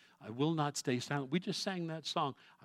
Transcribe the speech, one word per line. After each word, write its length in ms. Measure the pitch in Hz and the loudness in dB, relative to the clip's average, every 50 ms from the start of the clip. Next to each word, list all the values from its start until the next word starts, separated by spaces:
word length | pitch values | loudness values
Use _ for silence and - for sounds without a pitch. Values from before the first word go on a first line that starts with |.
| - - - - 98 | -20 -20 -20 -14 -12
I 40 | - | -6
will 240 | 123 127 147 160 165 | 0 2 2 4 4
not 240 | 156 147 143 139 | 2 2 0 0
stay 220 | - - 139 123 123 | -2 0 0 0 0
silent. 320 | - - 143 143 135 131 | 0 0 -2 -2 0 0
We 80 | 160 185 | 0 0
just 240 | - 202 156 - - | 2 0 -2 -2 -2
sang 240 | 202 190 180 170 | -2 -2 -2 -2
that 180 | 160 160 160 151 | -4 -4 -6 -6
song, 300 | - - 175 151 135 - - - - - - | -2 0 2 2 0 0 -6 -14 -20 -20 -12